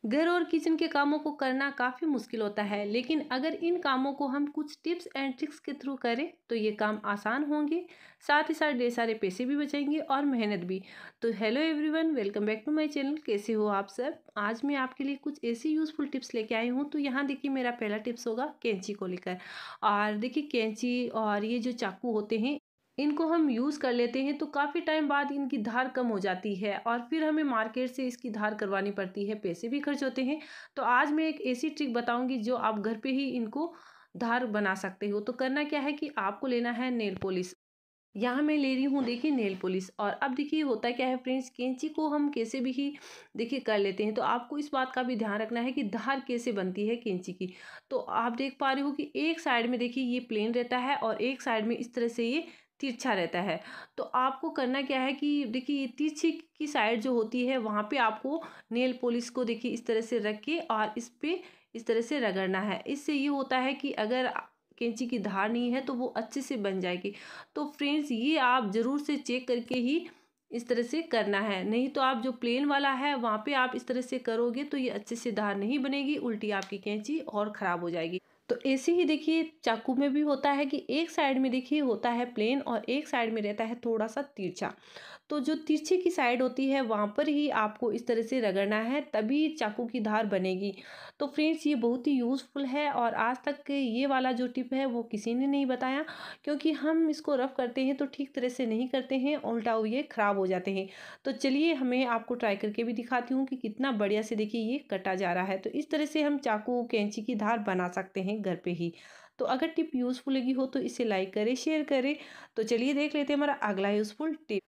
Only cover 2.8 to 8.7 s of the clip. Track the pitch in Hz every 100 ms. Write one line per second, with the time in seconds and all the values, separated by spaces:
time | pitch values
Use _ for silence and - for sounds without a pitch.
2.8 | 208 220 254 311 294 262 302 320 339 359
3.8 | 294 262 269 269 277 269 294 302 294 -
4.8 | - 349 - 269 269 262 302 - - 269
5.8 | 262 269 240 233 330 - _ 233 214 208
6.8 | 214 214 208 202 214 247 294 302 294 330
7.8 | 349 - - - - 294 311 311 302